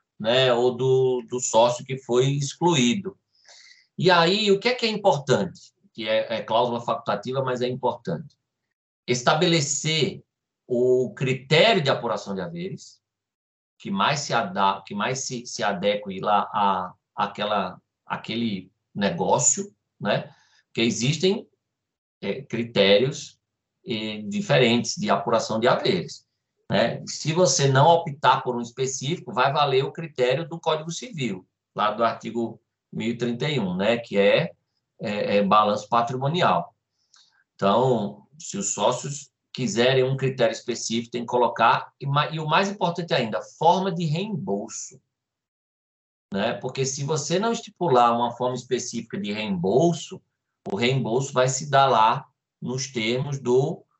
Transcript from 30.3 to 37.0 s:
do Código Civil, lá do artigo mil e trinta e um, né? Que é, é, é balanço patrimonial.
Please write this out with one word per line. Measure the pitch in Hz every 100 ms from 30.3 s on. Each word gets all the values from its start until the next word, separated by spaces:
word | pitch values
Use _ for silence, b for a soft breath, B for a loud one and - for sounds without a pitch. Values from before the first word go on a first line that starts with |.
| 156 165
do | 170
Código | 160 156 160
Civil, | 170 247 175 120 92 - _ _ 101
lá | 107
do | 110
artigo | 113 117 117 117 113 - _ _ _
mil | 113 110
e | 117
trinta | 120 117 147
e | 135
um, | 95 90
né? | 104 117
Que | - 101
é, | 101 120 170 - _ _ _ -
é, | 110 104 101 101
é |
balanço | 98 104 104 104 -
patrimonial. | - - 127 139 175 117 87 - _ _ _